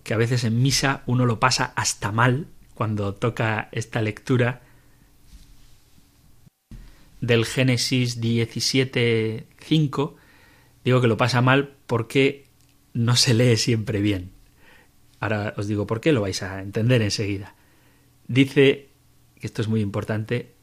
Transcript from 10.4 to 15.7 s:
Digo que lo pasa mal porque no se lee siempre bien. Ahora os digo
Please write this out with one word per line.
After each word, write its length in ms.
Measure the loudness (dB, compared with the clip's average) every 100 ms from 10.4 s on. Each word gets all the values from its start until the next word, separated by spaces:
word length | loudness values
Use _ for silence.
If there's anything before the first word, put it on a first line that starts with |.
| _ _ _ _
Digo 160 | 0 2
que 80 | 2
lo 80 | 2
pasa 240 | 0 2
mal 340 | 4 2 0 -8 -4
porque 600 | -4 0 2 2 0 -16 _ _ _ _
no 240 | -2 0 2
se 160 | 4
lee 240 | 4 4 4
siempre 440 | 2 -2 -2 -2
bien. 320 | 0 -2 -6 -18 _ _ -20 -20 _ _ _ -8
Ahora 360 | -4 -4 -4 -6
os 100 |
digo 200 | -4